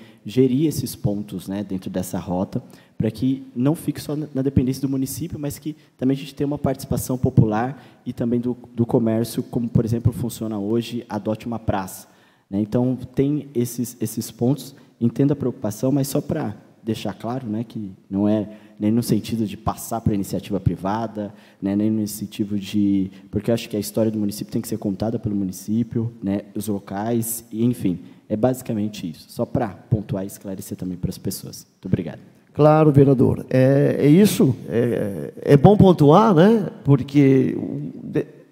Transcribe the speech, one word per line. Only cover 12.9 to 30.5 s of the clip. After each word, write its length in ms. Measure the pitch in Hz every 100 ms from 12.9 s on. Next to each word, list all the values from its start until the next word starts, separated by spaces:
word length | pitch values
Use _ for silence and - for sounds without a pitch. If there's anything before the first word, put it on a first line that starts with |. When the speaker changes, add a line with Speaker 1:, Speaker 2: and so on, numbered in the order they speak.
| 123 123
Speaker 1:
tem 340 | - 139 147 -
esses, 420 | 117 120 - 120 -
esses 320 | 110 - 110
pontos, 440 | - 120 143 - - _ _
entendo 320 | 117 - 143
a 40 | 143
preocupação, 540 | 131 117 104 - 131
mas 180 | 139 135
só 120 | 147
pra 340 | - 165 123 98 - _
deixar 300 | 110 110 107
claro, 320 | - 110 131 127
né, 180 | 107
que 260 | 120 110 104 95 _
não 180 | 98 104
é 180 | 107 101 - - -
nem 120 | 104
no 100 | 117
sentido 440 | 120 107 101 113 107
de 100 | 98
passar 440 | - 98 - 113
pra 140 | -
iniciativa 460 | 101 95 95 - 98
privada, 720 | - 85 95 110 117 104 104 - - _
né, 140 | 98
nem 160 | 101 107
no 100 | 110
incentivo 580 | 104 - 104 - 101 104
de, 520 | 98 107 101 98 95 - -
porque 200 | 107 107
eu 40 |
acho 140 | 113 -
que 80 | 104
a 40 |
história 300 | 101 - 110
do 80 | 110
município 340 | 104 101 -
tem 100 | 120
que 60 | 110
ser 100 | 107
contada 400 | 107 95 107 120
pelo 160 | -
município, 760 | 101 98 92 - 110 120 120 113 -
né, 240 | 98 101 101
os 140 | 110 104
locais, 760 | 98 - 98 110 120 113 - -
e, 140 | 107
enfim, 400 | 120 120 98 87 - - -
é 80 | 107
basicamente 760 | 127 131 - 110 104 - 85
isso. 200 | 78 -
Só 160 | - 139
pra 220 | - 107
pontuar 560 | 92 - 110 101 101
e 20 | 98
esclarecer 500 | - 104